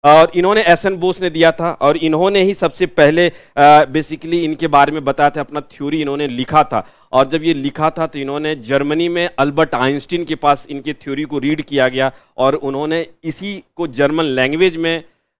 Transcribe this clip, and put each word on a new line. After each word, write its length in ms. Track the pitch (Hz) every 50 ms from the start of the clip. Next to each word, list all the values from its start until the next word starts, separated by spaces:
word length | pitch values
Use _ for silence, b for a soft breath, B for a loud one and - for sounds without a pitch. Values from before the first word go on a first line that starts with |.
| -
और 280 | 147 151 160 160 170 -
इन्होंने, 260 | 175 175 190 208 214
एसएन 340 | 214 170 170 160 - 190 190
बोस 240 | 175 170 185 180 -
ने 100 | 185 180
दिया 220 | 156 156 165 165
था, 200 | 160 - 165 170
और 240 | 160 - 131 143 151
इन्होंने 440 | 165 160 160 156 156 180 196 202 202
ही 140 | 185 196 196
सबसे 320 | - 180 160 - - 180
पहले, 420 | - - - 151 143 156 170 175 170
अ, 560 | - - - _ _ 143 143 147 151 151 156
basically 500 | 135 131 151 147 - 156 139 - 160 170
इनके 320 | 175 165 156 156 143 165
बारे 260 | 160 143 143 139 143
में 120 | 147 156 139
बताया 260 | 135 135 - 147 147
था, 100 | 143 151
अपना 200 | 139 - 147 151
थ्योरी 420 | 147 - - - 139 143 151 160
इन्होंने 260 | 151 143 139 143 147 139
लिखा 360 | 123 120 131 - 156 156 151
था। 240 | - 127 107 b b b b b b
और 140 | - 131 135
जब 160 | 131 151 160
ये 120 | 151 170 165
लिखा 360 | 139 135 139 139 - 156 160
था 160 | 156 170 160
तो 120 | 156 - 147
इन्होंने 380 | 139 135 139 147 156 156 160
जर्मनी 520 | 139 113 110 135 139 143 147 151 160 170 175
में 220 | 170 175 175 175 - -
अल्बर्ट 360 | 139 147 143 156 160 151 -
आइंस्टीन 500 | 123 127 135 143 143 - - 175 170 170
के 100 | - 156
पास 320 | - - 143 143 139 -
इनके 280 | - 143 139 131 151 147
थ्योरी 300 | _ - 143 139 139 151
को 140 | 139 147 143
रीड 240 | 123 143 151 151
किया 260 | 143 - 143 139 131 127
गया, 240 | 127 131 131 135 b b b b b
और 180 | - 127 135 143
उन्होंने 600 | 143 139 135 135 135 147 156 160 170 165 - _ _ _
इसी 400 | 160 151 - 185 202 202 190 _ _ _
को 100 | - 175
जर्मन 380 | 151 123 120 143 143 156 160 165
लैंग्वेज 520 | 147 131 131 127 131 147 160 185 185 160
में, 280 | 165 165 165 165 165 - _ _ _ _ _ _ _